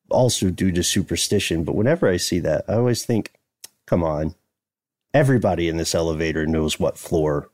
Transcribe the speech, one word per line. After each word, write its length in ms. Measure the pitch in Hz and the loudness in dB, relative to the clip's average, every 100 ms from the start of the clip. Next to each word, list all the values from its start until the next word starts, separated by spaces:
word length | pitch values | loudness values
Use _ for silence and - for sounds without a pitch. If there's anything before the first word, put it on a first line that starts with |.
| - | -2
also 400 | - 127 - 95 | 2 2 2 -2
due 220 | 87 95 | 0 0
to 100 | 87 | 0
superstition. 800 | 85 104 80 85 - 101 - 82 | 0 -2 -2 -4 0 0 0 -2
But 140 | 82 80 | -2 0
whenever 320 | 113 170 123 | 2 2 2
I 80 | 90 | 0
see 240 | - 90 | 0 -2
that, 240 | 78 76 - | 0 -2 0
I 80 | |
always 300 | 107 123 113 | 0 0 -2
think, 280 | - 113 - _ _ _ - _ - | -2 -2 -2 _ _ _ -20 _ -2
"Come 160 | 95 | 0
on, 320 | 82 76 78 - _ _ _ _ _ _ _ | 0 -2 -4 -6 _ _ _ _ _ _ _
everybody 560 | 143 139 127 98 85 85 | 2 4 4 2 0 0
in 80 | 82 | -2
this 180 | 82 | -2
elevator 520 | 87 82 78 80 78 78 | 0 0 0 -2 -2 0
knows 340 | 80 78 - | 0 0 0
what 180 | 78 - | -2 -2
floor 520 | - 85 76 73 - | -2 0 0 -2 -6